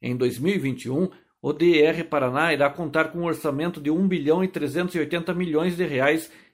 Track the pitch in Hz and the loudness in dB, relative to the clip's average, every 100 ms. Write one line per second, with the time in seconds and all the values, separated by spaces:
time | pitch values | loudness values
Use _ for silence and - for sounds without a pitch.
0 | - 123 127 120 156 196 135 120 117 135 | -6 -2 -2 0 0 0 -2 -4 -4 -2
1 | 185 - _ _ - 151 170 160 151 160 | -2 -4 _ _ -6 2 4 6 4 2
2 | 165 151 127 131 165 143 143 - 160 160 | -2 0 0 2 0 2 2 0 -2 0
3 | 160 175 170 160 156 139 170 165 143 160 | 0 -2 -4 -2 -2 -2 -4 -4 -2 0
4 | 190 180 143 170 185 175 143 147 180 175 | 2 0 2 2 2 -2 -4 -2 -2 -2
5 | 156 170 165 175 180 151 180 175 170 135 | -2 -2 -4 -4 0 0 0 -2 -2 2
6 | 139 160 160 - _ | 2 2 -2 -16 _